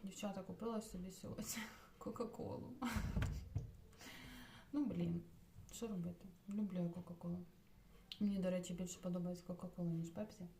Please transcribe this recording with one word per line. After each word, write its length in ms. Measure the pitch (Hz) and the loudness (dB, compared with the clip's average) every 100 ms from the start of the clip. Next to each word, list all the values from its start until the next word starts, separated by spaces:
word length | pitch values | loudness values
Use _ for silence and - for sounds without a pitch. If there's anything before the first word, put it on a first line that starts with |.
Дівчата, 400 | 196 - 208 190 | -4 -2 -2 -2
купила 380 | 185 180 226 220 | -4 -2 0 0
собі 300 | 214 185 185 | 0 -4 -6
сьогодні 320 | 185 - - 220 - 214 | -6 -6 -4 0 0 -2
<laughs> 260 | - - - | -8 -16 -8
Кока-Колу. 760 | - 214 220 - 233 - 233 247 240 220 - - - - - - - - - - - - - - - - - | -6 -2 -2 -2 -2 -2 -4 -2 2 4 4 4 4 2 0 -2 -2 -8 -14 -12 -10 -10 -10 -10 -12 -14 0
Ну, 120 | 285 262 | 4 4
блін, 360 | 175 170 170 - - - - - | 6 4 4 0 -12 -16 -14 -12
що 140 | - 233 | -4 0
робити? 380 | 196 170 175 - - - | 2 0 -2 -10 -12 -2
Люблю 340 | 202 208 180 | 2 2 4
я 60 | 170 | 2
Кока-Колу. 500 | 175 170 170 175 175 175 - - - - - - - | 0 -6 -4 -2 -2 -4 -12 -18 -18 -16 -18 -12 4
Мені, 200 | 208 196 | 4 6
до 100 | 185 | 6
речі, 240 | 180 180 | 4 2
більше 260 | 175 180 - | 0 -2 0
подобається 440 | 185 180 175 175 - | 2 2 2 0 -2
Кока-Кола, 420 | 175 180 - 175 | -4 -4 0 2
ніж 200 | 165 165 | 4 2
Пепсі. 360 | - 214 - 175 | 0 -4 -4 -10